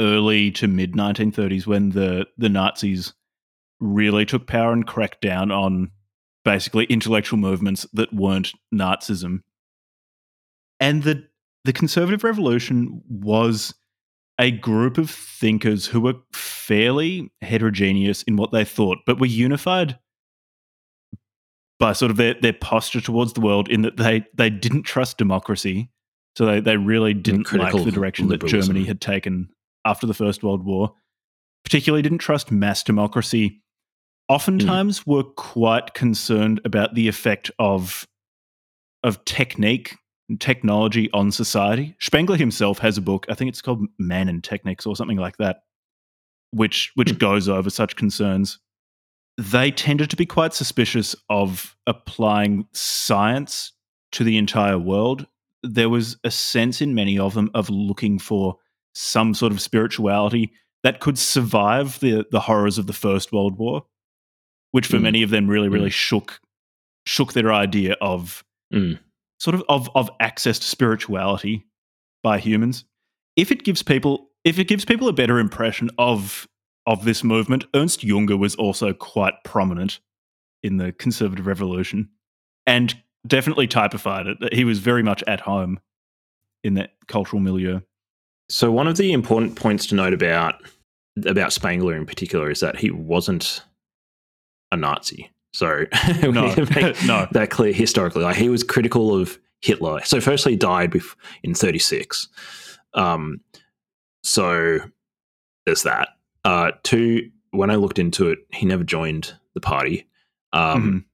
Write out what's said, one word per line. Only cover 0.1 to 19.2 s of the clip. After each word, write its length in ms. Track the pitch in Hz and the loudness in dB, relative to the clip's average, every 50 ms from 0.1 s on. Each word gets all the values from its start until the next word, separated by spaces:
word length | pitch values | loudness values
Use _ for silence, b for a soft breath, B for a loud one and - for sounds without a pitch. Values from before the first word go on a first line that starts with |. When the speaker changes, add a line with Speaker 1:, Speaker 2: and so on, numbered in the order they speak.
| 104 107 104 107 107 107 104 101 | 4 4 4 4 4 4 4 2
Speaker 1:
to 180 | 92 - - 107 | 0 0 0 0
mid 260 | 95 92 92 90 90 | 2 2 0 0 0
nineteen 380 | 104 101 104 101 104 110 107 104 | 0 0 0 0 0 0 -2 0
thirties 340 | - 104 95 95 95 92 107 | 0 -2 -2 -2 -2 -2 0
when 220 | 104 101 101 98 | 2 2 2 2
the, 360 | 92 98 95 92 92 90 98 - _ - | 2 2 0 0 0 -2 -4 -6 _ 0
the 100 | 117 107 | 2 2
Nazis 640 | 101 98 95 98 - - - 101 95 92 90 - - _ _ _ _ _ _ _ _ _ _ _ _ _ | 2 4 2 0 0 0 -2 -2 -2 -2 -4 -8 -12 _ _ _ _ _ _ _ _ _ _ _ _ _
really 440 | 120 104 101 104 107 104 104 107 107 | -4 -2 0 2 2 4 4 2 2
took 220 | 104 - 123 127 - | 2 0 -4 -4 -2
power 240 | - 117 113 117 | 0 0 2 2
and 160 | 117 117 110 - | 2 0 -2 -2
cracked 320 | - 120 110 101 - _ | -2 -4 -4 -4 -4 _
down 320 | - 101 92 90 95 101 | -4 -2 -2 0 -2 0
on 400 | 98 98 98 95 95 92 92 90 - _ _ _ _ _ _ _ _ _ _ | 0 0 0 0 0 0 -2 -4 -6 _ _ _ _ _ _ _ _ _ _
basically 400 | 110 101 98 - - - 110 117 | 0 0 0 -2 -2 0 0 2
intellectual 520 | - 123 113 - 110 113 107 101 - 120 110 | 2 2 0 0 2 0 0 0 0 0 0
movements 480 | 101 95 95 90 101 98 95 - - - | 2 2 0 0 0 -2 -2 -2 -6 -8
that 220 | - 104 113 - - | -4 -4 -4 -2 -2
weren't 400 | 101 95 98 95 95 95 - - - _ _ - | 0 0 2 2 0 -2 -4 -8 -12 _ _ -4
Nazism. 720 | 104 95 92 95 - - - 104 90 90 87 90 95 - _ _ _ _ _ _ _ _ _ _ _ _ _ _ _ _ _ _ _ _ _ _ _ _ _ _ _ | -2 0 -2 -2 -4 -4 -6 -6 -6 -4 -6 -6 -6 -8 _ _ _ _ _ _ _ _ _ _ _ _ _ _ _ _ _ _ _ _ _ _ _ _ _ _ _
And 240 | 135 139 147 156 143 | 0 0 2 2 2
the, 240 | 151 151 135 123 _ _ _ _ _ _ _ _ | 0 -2 -2 -4 _ _ _ _ _ _ _ _
the 80 | 131 127 | -4 0
conservative 500 | - - 143 - 175 170 175 202 214 - | 0 -2 0 2 0 0 0 0 0 0
revolution 800 | 226 226 214 185 127 120 120 120 - 131 120 120 - - - - - | -2 -2 0 0 0 0 0 0 0 0 0 0 -2 -6 -12 -14 -12
was 640 | 123 98 98 104 107 110 113 117 113 104 - - - - _ _ _ _ _ _ _ _ _ _ _ - | -12 -8 -2 0 2 2 4 2 0 -2 -4 -8 -12 -16 _ _ _ _ _ _ _ _ _ _ _ 0
a 100 | 123 127 | 2 2
group 480 | 123 107 - 117 110 110 117 131 123 165 | 2 -2 -2 0 2 2 2 2 2 0
of 120 | 160 156 | -2 -2
thinkers 720 | - - - - - - - 110 110 107 - 110 107 101 - - | -4 -12 -16 -20 -10 -2 0 2 2 2 2 0 0 0 -2 -2
who 120 | - 117 | -2 0
were 140 | 113 123 127 127 - _ | 0 0 -2 -2 -8 _
fairly 1000 | - - - - - - - - 107 104 110 120 131 143 156 165 185 180 151 - - _ | -14 -14 -12 -12 -12 -14 -4 0 2 4 4 4 2 0 0 -2 -4 -6 -8 -12 -14 _
heterogeneous 800 | - 92 113 113 107 110 101 95 101 98 95 98 98 101 101 - - | -8 -2 -2 0 2 0 0 2 2 2 4 2 2 2 0 -2 -2
in 140 | - 110 101 | 0 0 0
what 160 | 107 - - | 0 2 2
they 100 | 113 107 | 0 0
thought, 360 | - - - 107 95 90 - - | 0 0 -2 0 0 0 -2 -2
but 140 | - 123 - | -2 0 2